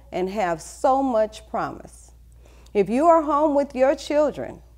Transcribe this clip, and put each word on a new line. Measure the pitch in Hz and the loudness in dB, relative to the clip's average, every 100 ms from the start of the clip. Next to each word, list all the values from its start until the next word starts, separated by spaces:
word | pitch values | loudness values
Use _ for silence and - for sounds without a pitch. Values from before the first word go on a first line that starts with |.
| - | -12
and | 180 185 | -6 -4
have | 208 180 160 | -2 -4 -4
so | - - 277 269 | -8 -2 0 2
much | 269 220 214 - - | 2 0 -2 -4 -10
promise. | 208 147 - - - - - - - - - - | -6 -6 -10 -18 -20 -20 -20 -20 -20 -20 -20 -4
If | 208 185 | -2 0
you | 247 339 | 4 4
are | 330 | 4
home | 294 285 311 | 4 2 2
with | 285 285 254 | 2 0 0
your | 262 | 0
children, | 285 - 294 294 143 120 - - | 0 -2 0 0 -2 -10 -12 -20